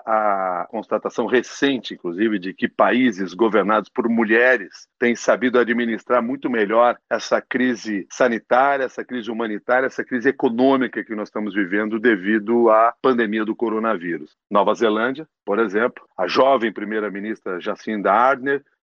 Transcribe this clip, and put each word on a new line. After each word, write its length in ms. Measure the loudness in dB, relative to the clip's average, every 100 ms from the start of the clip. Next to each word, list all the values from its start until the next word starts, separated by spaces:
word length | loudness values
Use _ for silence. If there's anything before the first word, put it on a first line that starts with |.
| 2
a 600 | 0 2 0 -2 -4 -6
constatação 560 | -8 -4 -4 -4 -4 0
recente, 680 | 0 0 -2 -2 -2 -6 -10
inclusive, 420 | -8 -2 0 -2
de 160 | -6
que 140 | -6 -6
países 680 | 0 2 4 2 0 -6
governados 560 | 0 2 2 2 0 0
por 180 | -4 0
mulheres 800 | 0 2 4 4 2 -2 -18 _ -2
têm 160 | -2 0
sabido 420 | 0 2 2 2
administrar 640 | 2 0 -2 -4 -2 0
muito 300 | 0 -4 -4
melhor 460 | -2 2 4 2 0 -4
essa 320 | -6 -2 -4
crise 640 | -2 -2 -2 -2 -4 -6 -6
sanitária, 720 | 0 0 0 0 2 2 0
essa 200 | -4 -8
crise 280 | -10 -10 -8
humanitária, 560 | -6 -6 -6 0 0 0
essa 160 | -6
crise 260 | -6 -2 -2
econômica 760 | 0 -2 2 4 4 0 -6
que 120 | -8 -8
nós 140 | -8
estamos 260 | -6 -4 -2
vivendo 440 | 0 0 -2 0
devido 720 | 2 2 2 -2 2 2 6
à 240 | 6 4 2
pandemia 420 | 0 2 0 -2
do 120 | -4 -2
coronavírus. 840 | -2 -2 -2 -4 -4 -8 -10 _ -6
Nova 240 | -2 0 2
Zelândia, 520 | 0 2 -2 -4 -14 _
por 140 | -4 -2
exemplo, 500 | 0 0 -2 -4 _ -6
a 120 | -2
jovem 440 | 2 4 2 0
primeira-ministra 880 | -6 -6 -6 -6 -8 -10 -10 -8 -8
Jacinda 520 | -8 -8 -8 -2 2
Ardern 520 | 4 4 2 -2 -4 _ _